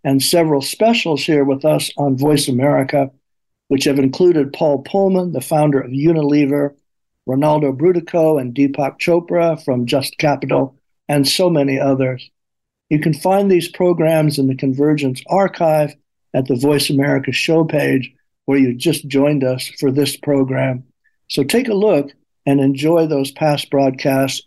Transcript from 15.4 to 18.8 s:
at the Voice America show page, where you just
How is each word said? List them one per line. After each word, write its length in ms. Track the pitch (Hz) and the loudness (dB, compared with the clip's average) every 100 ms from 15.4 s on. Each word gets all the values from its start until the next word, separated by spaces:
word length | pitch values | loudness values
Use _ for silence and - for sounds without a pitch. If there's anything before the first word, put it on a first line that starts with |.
| 190 - 165 156 147 - _ _ _ | 0 0 0 0 -2 -6 _ _ _
at 140 | 135 131 | -6 -2
the 100 | 131 | 0
Voice 320 | 139 147 - | 2 2 0
America 420 | 139 143 135 135 | 0 0 0 -2
show 340 | 123 - 160 | -4 0 2
page, 460 | 160 151 139 135 120 - _ _ - | 2 0 0 -2 -4 -14 _ _ -2
where 120 | 139 | 2
you 160 | 131 | 2
just 320 | 120 | 0